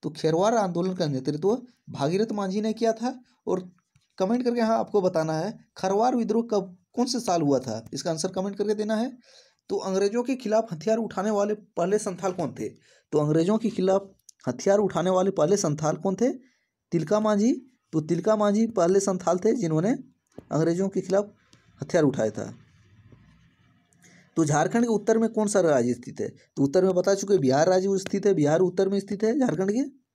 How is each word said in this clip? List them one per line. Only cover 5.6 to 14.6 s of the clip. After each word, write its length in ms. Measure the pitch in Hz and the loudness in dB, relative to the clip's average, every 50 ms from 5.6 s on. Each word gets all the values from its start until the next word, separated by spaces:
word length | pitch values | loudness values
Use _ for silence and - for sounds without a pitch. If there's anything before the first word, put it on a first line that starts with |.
| - _ _ | -18 _ _
खरवार 400 | - - 190 196 202 220 254 254 | -6 -4 -2 0 2 2 2 2
विद्रोह 320 | 240 226 190 226 233 233 233 | 0 0 0 0 0 0 0
कब, 280 | 220 202 185 185 - _ _ _ _ | 0 -2 -2 -2 -12 _ _ _ _
कौन 140 | - 240 | -2 -2
से 140 | 262 - 240 | 0 -2 -4
साल 220 | - - 180 170 160 | 0 0 0 2 4
हुआ 160 | 143 139 131 | 4 2 2
था, 300 | 131 127 110 110 113 - - | 2 -2 -6 -8 -8 -10 -12
इसका 160 | 139 - 180 | -8 -4 -4
आंसर 220 | 165 160 156 185 185 | -4 -2 -4 -4 -4
कमेंट 240 | 190 185 202 196 | -4 -6 -6 -4
करके 180 | 196 208 208 214 | -4 -2 -2 -2
देना 220 | 208 214 208 220 | -2 -2 -2 -2
है। 220 | 214 233 262 247 - _ _ - - _ _ _ _ _ _ | -2 -2 -4 -6 -12 _ _ -20 -20 _ _ _ _ _ _
तो 80 | - | -6
अंग्रेजों 460 | 196 - 190 190 190 202 202 208 240 240 | -4 -4 -2 0 0 0 0 0 -2 -2
के 140 | 247 269 | -2 -4
खिलाफ 360 | 254 - 208 214 220 220 226 175 | -4 -2 0 0 0 0 0 -8
हथियार 260 | 151 - 220 220 226 | -6 0 0 0 0
उठाने 320 | 226 202 - - 185 214 | 0 -4 -4 -4 -2 0
वाले 240 | 214 202 202 208 214 | 0 0 0 -2 -2
पहले 440 | 208 - _ _ - 170 180 202 214 | -6 -8 _ _ -4 -2 0 0 0
संथाल 340 | 208 208 185 - 185 196 185 | -2 -2 -8 -4 -4 -4 -2
कौन 220 | 180 165 127 113 | -2 -4 -6 -4
थे? 140 | - 110 104 - _ _ _ _ _ _ _ - | -8 -10 -10 -10 _ _ _ _ _ _ _ 0
तो 60 | 151 | 0
अंग्रेजों 400 | 147 147 151 160 165 180 214 220 | 2 2 2 2 2 2 0 0
के 120 | 220 214 | 0 -2
खिलाफ 440 | - - 185 190 190 196 196 196 _ _ _ - _ _ _ - | -2 0 0 2 2 0 0 -4 _ _ _ -20 _ _ _ -8
हथियार 300 | 123 127 | -6 -2